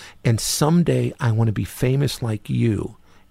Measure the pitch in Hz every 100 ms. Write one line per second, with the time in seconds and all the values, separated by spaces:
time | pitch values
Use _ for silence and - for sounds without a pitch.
0 | - - 123 113 - - 151 175 143 127
1 | 123 - 123 110 113 98 92 - 127 135
2 | 139 - 117 107 - 123 117 101 - -
3 | - - -